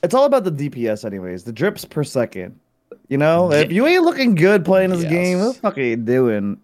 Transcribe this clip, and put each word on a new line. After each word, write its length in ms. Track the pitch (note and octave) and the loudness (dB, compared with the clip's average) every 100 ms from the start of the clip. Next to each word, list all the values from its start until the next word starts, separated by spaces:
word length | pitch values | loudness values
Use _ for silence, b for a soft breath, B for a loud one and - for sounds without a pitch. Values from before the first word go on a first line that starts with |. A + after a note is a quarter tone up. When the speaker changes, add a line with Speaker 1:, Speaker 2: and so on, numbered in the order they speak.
Speaker 1:
it's 100 | F3 | 0
all 120 | C4 C#4 | 2 2
about 180 | C4+ | 2
the 80 | F#3 | 0
D 180 | D3+ C#3+ | -4 -6
P 180 | B2+ A#2 | -4 -4
S 160 | G#2+ A2+ | -4 -6
anyways. 380 | G2 F2+ F2+ G#2 | -8 -8 -10 -12
The 80 | |
drips 320 | A2 F3+ - - | -4 -4 -4 -10
per 180 | - | -6
second. 560 | D3 C3 A2+ - - - _ _ _ - _ | -4 -2 -4 -6 -14 -16 _ _ _ -20 _
You 100 | C#3 | 0
know, 340 | D3 E3+ F3+ | 2 2 2
if 180 | D3 D3+ | 2 2
Speaker 2:
Ye-, 60 | F3 | 2
Speaker 1:
you 120 | C#4 | 2
ain't 160 | F4+ | 4
looking 320 | E4+ D#4 C4 F#3+ | 2 2 0 4
good 300 | F3 G#3 E3 | 4 4 4
playing 240 | F#3+ F#3+ | 2 2
this 120 | F3+ | 0
Speaker 2:
yes. 80 | E3 | -2
Speaker 1:
game, 280 | E3+ F3+ F3+ | 0 0 0
what 140 | G#3+ | -2
the 60 | C4 | -2
fuck 180 | A3 E3 | -6 -2
are 40 | |
you 140 | B2+ A#2 | -2 -2
doing? 640 | A2+ B2+ B2+ G#2+ G2+ G2+ | 0 2 2 0 -4 -6